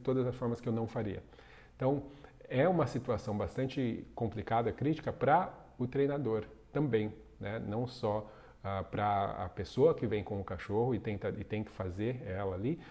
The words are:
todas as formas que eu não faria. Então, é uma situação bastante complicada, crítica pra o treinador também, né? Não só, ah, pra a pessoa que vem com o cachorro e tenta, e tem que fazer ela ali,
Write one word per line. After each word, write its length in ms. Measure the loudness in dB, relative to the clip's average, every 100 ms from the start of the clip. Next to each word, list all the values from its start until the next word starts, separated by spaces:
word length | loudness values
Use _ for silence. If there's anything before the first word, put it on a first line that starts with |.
todas 240 | 0 2 2
as 80 | 0
formas 240 | -2 0
que 80 | 0
eu 60 |
não 120 | 0 0
faria. 380 | -2 -2 -4 -10 -18 -20 -20 -20 -2
Então, 280 | 2 2 -2 -12 -20 -20 -2
é 180 | 4 4
uma 180 | 6 4
situação 500 | 0 0 0 0 0
bastante 680 | 0 0 -2 0 0 -2 -6
complicada, 580 | -4 -4 -2 0 2 2
crítica 420 | 2 0 0 -2
pra 400 | 0 4 4 4 -4 -18 -6
o 80 | -2
treinador 560 | 2 2 2 0 0 -2 -12 -6
também, 400 | 0 2 2 2 -4 -14 -10
né? 180 | -6 -4
Não 280 | -2 -2 -2
só, 420 | -2 0 0 -2 -12 -20 -10
ah, 220 | -4 -4
pra 640 | -2 0 2 2 2 -2 -6
a 40 |
pessoa 460 | -6 -4 4 4 6
que 100 | 2
vem 160 | 0
com 180 | -2 -4
o 40 |
cachorro 500 | -4 -6 -2 2 2
e 60 | 2
tenta, 300 | -2 -2 -4
e 160 | -4 -4
tem 180 | -4
que 80 | -4
fazer 500 | -6 -6 -2 -2 -2 -4
ela 280 | -4 -2 -2
ali, 240 | -2 -4 -6